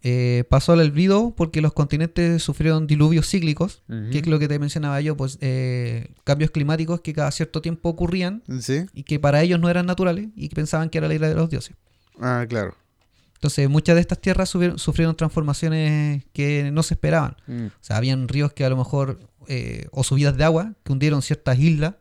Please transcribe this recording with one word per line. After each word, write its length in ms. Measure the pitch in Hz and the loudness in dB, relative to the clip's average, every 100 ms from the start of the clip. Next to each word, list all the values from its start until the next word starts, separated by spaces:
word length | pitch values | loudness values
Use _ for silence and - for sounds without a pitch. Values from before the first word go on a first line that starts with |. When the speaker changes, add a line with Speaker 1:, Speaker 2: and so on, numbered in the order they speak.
Speaker 1:
eh, 420 | 127 123 123 123 120 | 0 0 2 0 2
pasó 240 | 135 - | 2 6
al 80 | 170 | 6
olvido 540 | 156 147 185 196 233 - | 6 4 4 4 2 0
porque 240 | 165 160 | -2 2
los 140 | 151 | 0
continentes 680 | - 147 147 165 170 170 170 | 0 -2 0 -2 0 2 2
sufrieron 440 | - 139 156 156 156 | -2 -2 2 2 2
diluvios 420 | 151 151 160 151 | 4 4 4 2
cíclicos, 540 | 196 165 147 175 - _ | 0 0 0 -2 -4 _
Speaker 2:
Ujú. 220 | 113 107 | -8 -4
Speaker 1:
que 80 | 135 | -4
es 60 | 165 | 0
lo 100 | 151 | 0
que 100 | 147 | 0
te 100 | 147 | -2
mencionaba 400 | 143 160 147 139 | -2 -4 -4 -2
yo, 120 | 151 147 | -2 -2
pues, 200 | 135 135 | -4 -4
eh, 720 | 135 127 127 123 120 117 - - | -4 -2 -2 -4 -4 -6 -10 -12
cambios 260 | - 143 156 | -2 0 2
climáticos 480 | - 147 160 160 170 | 0 0 0 -2 -4
que 100 | - | -6
cada 180 | 156 143 | -4 -4
cierto 280 | - 156 160 | -2 -6 -6
tiempo 300 | 165 165 170 | -6 -4 -4
ocurrían 520 | 165 175 185 180 208 - 127 | -2 -2 -2 -4 -6 -8 -10
Speaker 2:
Sí. 260 | 117 139 185 | -2 -4 -4
Speaker 1:
y 80 | - | -10
que 160 | 139 147 | -6 0
para 240 | 147 143 | 2 4
ellos 180 | 170 175 | 4 2
no 80 | 170 | 2
eran 160 | 175 180 | 0 0
naturales 420 | 180 185 170 214 214 | 0 0 0 -6 -10
y 120 | 151 | -8
que 60 | - | -6
pensaban 320 | 156 156 160 | -2 -2 -2
que 80 | 160 | -2
era 100 | 156 | -2
la 60 | |
ira 140 | 156 156 | 0 0
de 60 | |
los 160 | 156 165 | 0 0
dioses. 260 | 147 - - _ _ _ _ | -2 -8 -18 _ _ _ _
Speaker 2:
Ah, 280 | 127 123 117 | -4 -2 -2
claro. 260 | 117 95 - _ _ _ _ _ | -4 -4 -8 _ _ _ _ _
Speaker 1:
Entonces, 340 | _ 147 - 139 | _ -4 0 2
muchas 240 | 147 - | 2 4
de 60 | 170 | 4
estas 180 | 180 - | 4 -2
tierras 280 | - 185 185 | -2 0 0
sufrieron, 280 | 180 175 165 | 0 0 0
sufrieron 380 | - 156 165 160 | -2 0 0 0
transformaciones 1080 | 160 160 151 143 160 160 156 151 151 143 - | -2 -2 -2 -2 -2 0 0 0 0 -2 -6
que 360 | - 143 147 143 | -4 -2 0 -2
no 100 | 147 | 0
se 120 | 165 | 0
esperaban. 420 | - 147 160 135 - - | 0 0 0 0 -8 -12
Speaker 2:
Mm. 200 | 123 110 | -8 -8
Speaker 1:
O 40 | - | -10
sea, 140 | - 107 | -6 -2
habían 300 | 127 131 127 | 0 -2 -2
ríos 240 | 135 147 | -2 -2
que 120 | - 131 | 0 -2
a 20 | |
lo 60 | 131 | 0
mejor, 420 | 123 143 135 127 - _ - | 0 0 -2 -6 -14 _ -8
eh, 380 | 131 120 113 - | -6 -6 -8 -10
o 120 | - | -4
subidas 320 | 127 135 143 131 | 0 2 2 4
de 80 | |
agua 300 | 156 160 208 214 | 2 2 -2 -8
que 80 | - | -4
hundieron 280 | 135 147 147 | 0 2 2
ciertas 360 | 131 147 - 127 | 0 -4 0 4
islas 360 | 156 156 151 202 | 4 4 0 -4